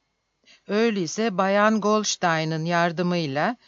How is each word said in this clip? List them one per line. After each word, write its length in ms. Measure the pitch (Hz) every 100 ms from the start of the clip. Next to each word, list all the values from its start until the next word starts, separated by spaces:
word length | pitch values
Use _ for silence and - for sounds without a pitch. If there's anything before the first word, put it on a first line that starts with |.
| _ _ _ _ _ - -
Öyleyse 680 | 202 233 202 165 - 226 185
Bayan 440 | 190 202 208 220
Goldstein'ın 840 | 202 214 202 - 180 160 160 160 160
yardımıyla 920 | 175 170 165 180 175 156 135 175 247